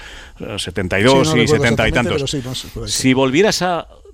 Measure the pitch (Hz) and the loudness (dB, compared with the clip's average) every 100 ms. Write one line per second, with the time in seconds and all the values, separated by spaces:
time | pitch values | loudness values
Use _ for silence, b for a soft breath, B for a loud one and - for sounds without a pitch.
0 | B B B B - 104 - 85 90 92 | B B B B -12 -10 -8 -6 -2 2
1 | 113 135 104 123 113 151 120 110 110 127 | 4 4 4 2 2 2 2 2 2 2
2 | 123 151 135 147 127 127 - - 113 - | 0 -2 -4 -6 -8 -10 -12 -12 -8 -2
3 | 131 127 135 135 208 175 175 170 - - | 2 2 2 2 2 2 -2 -4 -6 -18
4 | - | -20